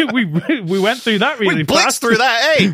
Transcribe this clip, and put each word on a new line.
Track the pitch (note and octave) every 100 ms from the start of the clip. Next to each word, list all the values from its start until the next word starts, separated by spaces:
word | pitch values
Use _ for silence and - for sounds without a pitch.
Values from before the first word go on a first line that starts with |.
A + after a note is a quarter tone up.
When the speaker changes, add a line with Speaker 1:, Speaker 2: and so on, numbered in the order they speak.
| C4+
Speaker 1:
we | B3
re-, | G3 D#3 - B3+
we | E3+ G3
went | G3 B3
through | A#3 G#3
that | B3+ C#4
really | G3 E3+
Speaker 2:
We |
blitzed | D3+ D4
Speaker 1:
fast. | C4+ -
Speaker 2:
through | A#3 A3
that, | B3+ A3+ C#4+ D4+
eh? | G3